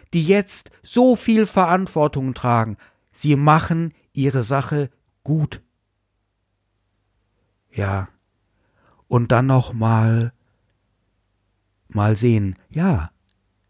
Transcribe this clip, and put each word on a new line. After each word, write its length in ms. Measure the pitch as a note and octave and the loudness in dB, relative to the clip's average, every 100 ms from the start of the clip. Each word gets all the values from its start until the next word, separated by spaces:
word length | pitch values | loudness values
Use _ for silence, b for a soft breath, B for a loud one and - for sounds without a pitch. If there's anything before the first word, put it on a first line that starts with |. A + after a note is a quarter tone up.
| b | b
die 100 | E3+ | -2
jetzt 460 | D#3+ G3+ G3 - - b | 2 2 0 -8 -12 b
so 320 | - A#3+ B3+ | -4 2 4
viel 300 | A#3+ - A3 | 4 2 2
Verantwortung 880 | G#3+ G3 F3 F#3 F#3 D#3 D3 C#3+ C3 | 2 0 2 0 -2 -2 -2 -2 -6
tragen, 460 | B2 B2 A#2+ A2 G2+ b b b | -4 0 0 0 -6 b b b
sie 240 | - D3 C#3 | -4 0 2
machen 560 | D3 D#3+ - E3 E3 - _ | 4 2 2 -4 -4 -10 _
ihre 280 | - C3+ C3 | -4 -2 -2
Sache 480 | A2+ C#3 - D3 C#3 _ _ _ | -2 -2 -2 -4 -6 _ _ _
gut. 380 | - D#3+ D3 - _ _ _ _ _ _ _ _ _ _ _ _ _ _ _ _ _ _ _ _ _ | -4 -2 -2 -8 _ _ _ _ _ _ _ _ _ _ _ _ _ _ _ _ _ _ _ _ _
Ja, 380 | A2+ G2 G2 F#2+ _ _ _ _ _ _ _ _ _ - | -6 -4 -4 -8 _ _ _ _ _ _ _ _ _ -2
und 220 | B2 A#2 | -2 2
dann 160 | A#2+ C3 | 2 2
noch 280 | C3 - | 2 0
mal, 580 | A#2 A2+ A2+ A2+ A2+ A#2 - _ _ _ _ _ _ _ _ _ _ _ _ _ _ _ | -2 0 2 2 0 -2 -8 _ _ _ _ _ _ _ _ _ _ _ _ _ _ _
mal 300 | G#2+ G#2+ G#2 | -2 0 2
sehen, 400 | A#2+ A2+ G2 F#2 _ | 2 0 -2 -8 _
ja. 420 | D3+ F#3 A2+ D#2 _ _ _ _ _ | -2 0 0 -4 _ _ _ _ _